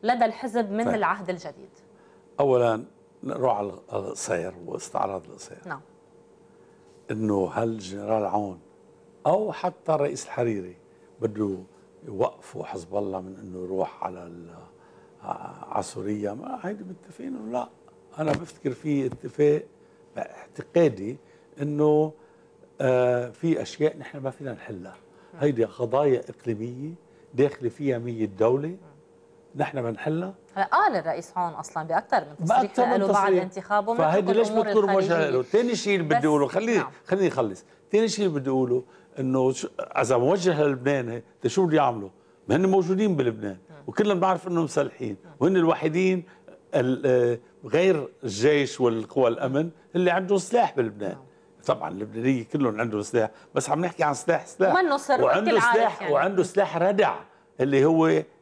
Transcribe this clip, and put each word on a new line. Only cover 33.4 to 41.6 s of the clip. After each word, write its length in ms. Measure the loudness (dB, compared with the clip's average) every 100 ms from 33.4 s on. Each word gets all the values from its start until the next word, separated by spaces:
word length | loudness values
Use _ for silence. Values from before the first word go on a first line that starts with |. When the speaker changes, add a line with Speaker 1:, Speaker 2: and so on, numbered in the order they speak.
Speaker 1:
انتخابه 500 | 0 -8 -2 -2 0
من 40 | 0
Speaker 2:
فهيدي 300 | 2 2 2
Speaker 1:
فوق 80 | 2
Speaker 2:
ليش 120 | 2
Speaker 1:
الأمور 180 | 2 2
Speaker 2:
بتكون 200 | 2 4
موجهة 200 | 2 2
Speaker 1:
الخارجية. 240 | 2 2
Speaker 2:
له؟ 120 | 0
ثاني 320 | 2 2 2 -2
شيء 200 | 0 0
اللي 120 | 2
بدي 120 | 2
Speaker 1:
بس 60 | 4
Speaker 2:
أقوله، 220 | 4 2
خليني، 300 | 0 0 0
Speaker 1:
نعم. 140 | 0 -10 -4
Speaker 2:
خليني 220 | 2 2
أخلص. 380 | 2 -2 -4 -16 _ _
ثاني 160 | 2 2
شيء 180 | 2 0
اللي 140 | 0
بدي 100 | 0
أقوله 340 | 0 2 0 -2 -20 _ -6
إنه 320 | 0 2 2
شو، 160 | 0 -8 -8
إذا 380 | -4 -2 2 4
موجه 460 | 4 4 2 2
للبنان، 460 | 2 2 0 0 -2
هي، 400 | -8 -12 _ -2
شو 160 | 2